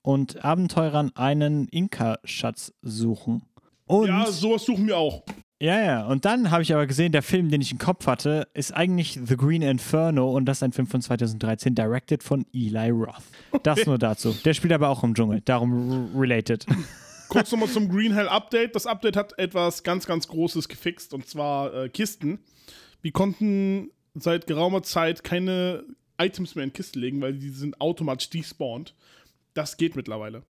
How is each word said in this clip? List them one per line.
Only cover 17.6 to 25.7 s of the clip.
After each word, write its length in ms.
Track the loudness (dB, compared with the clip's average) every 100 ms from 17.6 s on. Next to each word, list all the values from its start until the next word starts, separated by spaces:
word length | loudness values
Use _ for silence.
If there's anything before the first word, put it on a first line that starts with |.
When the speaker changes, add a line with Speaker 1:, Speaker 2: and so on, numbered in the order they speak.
| 0
Speaker 2:
zum 200 | 0 0
Green 240 | 2 2
Hell 160 | 2 2
Update. 440 | 0 0 0 0
Das 100 | -2 -4
Update 280 | 0 0 0
hat 200 | -2 -4
etwas 460 | -2 0 0 -2
ganz, 220 | -4 -2 -2
ganz 200 | -4 -2
Großes 380 | -2 -2 -2 -6
gefixt, 440 | -8 -8 -8 -14
und 140 | -14 -10
zwar, 460 | -6 -2 -2 -4
äh, 160 | -6 -8
Kisten. 500 | -4 -4 -2 -6 -6 _ _ -20 -20 -20 _
Wir 100 | -4
konnten 800 | 0 0 0 0 2 0 -2 -6 _ _
seit 320 | -4 -2 -2 -2
geraumer 340 | 0 2 0
Zeit 420 | -2 0 0 -2
keine 580 | -4 -2 0 0 -2